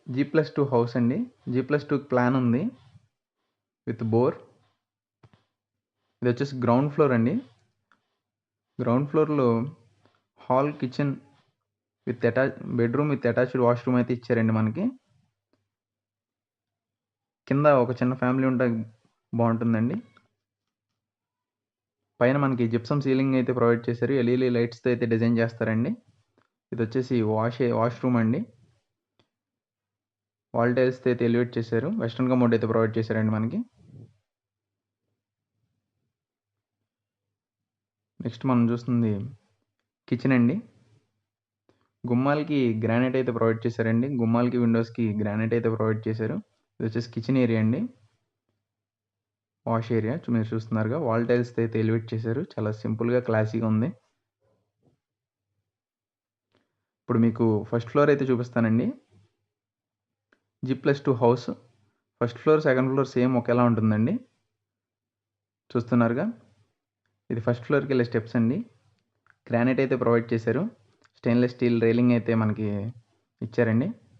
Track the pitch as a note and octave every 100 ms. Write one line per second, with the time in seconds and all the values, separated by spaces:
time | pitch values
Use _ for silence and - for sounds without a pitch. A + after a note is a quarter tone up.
0 | - B2+ C#3 D#3+ D3 - C#3 A#2+ A#2 B2
1 | A#2 D#3 B3 _ - B2 B2+ D3 D3 C#3+
2 | C#3+ B2+ B2 C3+ B2 A#2+ G#3+ - - -
3 | _ _ _ _ _ _ _ _ - A2+
4 | A2+ A2+ C3 - - _ _ _ _ _
5 | _ _ _ _ _ _ _ _ _ _
6 | _ - B2 A#2+ C#3+ C3 A#2+ A#2+ D3 C#3+
7 | D3 A#2+ A#2 G#3+ - _ _ _ _ _
8 | _ _ _ _ _ _ _ - A#2+ B2
9 | C#3+ D#3 D#3 D3 B2 A2+ C3+ - _ _
10 | _ _ _ _ - B2+ D3 D3 C3 C3
11 | C#3+ C3+ - _ _ _ _ _ _ _
12 | - A#2+ A#2 A#2 C3+ - - B2 A#2 B2+
13 | D3+ C3+ A#2+ A#2 B2+ C3 A#2+ A#2+ C3 B2
14 | A#2+ A#2+ - A#2 A2+ A2 A2 C3 A#3 C4
15 | _ _ _ _ _ _ _ _ _ _
16 | _ _ _ _ _ _ _ _ _ _
17 | _ _ _ _ - C#3 D3+ C#3 A#2+ A#2+
18 | B2 C3 B2+ C3 C3 B2+ B2+ A2+ A2 _
19 | _ _ _ A#2 A#2 A2+ A#2 A2+ A#2 G3+
20 | - _ _ _ _ _ _ _ _ _
21 | _ _ _ _ _ _ _ _ _ _
22 | _ - B2 C#3 C#3 B2 A#2 A#2 A2 D3
23 | C3+ C3 C3+ C3 B2 B2 A#2 A#2 A#2 A#2
24 | A#2+ C#3 A#2 B2+ B2+ A#2+ A#2 A#2 B2+ A#2+
25 | A#2 A2+ A#2 A#2 A#2 A2+ G#2+ A2 C3+ A#3+
26 | _ _ _ _ _ _ - B2 A2 C3
27 | B2+ B2 G#2+ A2 A2+ A#2 B2 A2+ A#2 B2
28 | B2+ A#2+ A2 C3+ A#3 _ _ _ _ _
29 | _ _ _ _ _ _ _ _ _ _
30 | _ _ _ _ _ B2 A#2+ B2 B2+ B2+
31 | B2+ A#2+ A#2+ A#2+ B2 B2 A2+ A#2 C#3+ A3
32 | A#2 - B2+ B2+ A#2+ A2+ A2 A2+ A2+ A2+
33 | A2 A2 A2 G#2+ A2+ F3+ B3 _ - -
34 | - _ _ _ _ _ _ _ _ _
35 | _ _ _ _ _ _ _ _ _ _
36 | _ _ _ _ _ G2+ _ _ G#2 _
37 | _ _ _ _ _ _ _ _ _ _
38 | _ - A#2+ - C3+ B2 A#2 A#2+ A#2+ A#2+
39 | A2+ G2+ A#2 - _ _ _ _ _ _
40 | - B2 C3+ C3 A#2+ F#3 - _ _ _
41 | _ _ _ _ _ _ _ _ _ _
42 | B2 A#2+ C3+ D3 D3+ D3 B2 A2 A2 A#2
43 | B2+ C3 B2+ A#2 A2+ A2+ A#2+ A2+ A2+ A#2
44 | C3 C3+ A2+ A#2 B2 B2 A#2 A2+ A2+ A#2
45 | A2+ G#2 G2+ G#2 A2+ A#2 A2+ A2+ A2 A2
46 | A2 A2 A2+ E3+ - _ _ - A#2 A#2+
47 | A#2 - G#2+ C3+ B2 A2+ A2 C3 A#3+ -
48 | _ _ _ _ _ _ _ _ _ _
49 | _ _ _ _ _ _ - A2+ A2+ A2+
50 | G#2+ D#3 - A#2+ A2 A2+ A2+ A2 A2 C#3+
51 | C#3 A2+ A#2 A#2+ A#2+ - A2+ A2+ A2 A2+
52 | A2 A2 A2 A#2 G3 - G#2+ G#2+ A2+ A2
53 | A#2 B2 B2 A2 A2 A2+ A2+ G#2+ C3+ -
54 | _ _ _ _ _ _ _ _ _ _
55 | _ _ _ _ _ _ _ _ _ _
56 | _ _ _ _ _ _ _ _ _ _
57 | - A#2+ A#2 A2+ A#2 G#2+ - A#2+ A#2 D3
58 | C#3+ C#3+ C3+ A#2+ A#2+ D3 A#2 A2+ F#3+ D4
59 | _ _ _ _ _ _ _ _ _ _
60 | _ _ _ _ _ _ C3 C3 D3+ C#3+
61 | - A#2+ A#2 B2+ - - _ _ _ _
62 | _ - A#2+ A#2 - D#3 D3+ B2+ C3 C3+
63 | C3 B2+ B2+ B2+ A#2+ A#2+ A#2+ A2+ A2 G#2+
64 | A#2+ A#3 - _ _ _ _ _ _ _
65 | _ _ _ _ _ _ _ B2 A#2 B2
66 | A#2 A#2+ G#3+ A#3 _ _ _ _ _ _
67 | _ _ - A#2 A2 A#2+ - C#3+ C#3 C3
68 | A#2 A#2 A2 B2 A2+ D#3+ A#3+ _ _ _
69 | _ _ _ _ - A#2 B2 B2+ C3+ C3
70 | A#2 A#2 A#2 A#2 A2+ A#2+ G#3+ - _ _
71 | _ _ - A#2+ B2 B2 A#2+ A#2 A2+ A#2
72 | B2 A#2+ A2 A2+ A2 G#2 G#2+ G2+ G#2 -
73 | _ _ _ - A2+ - A#2 A2 E3 A#3+
74 | _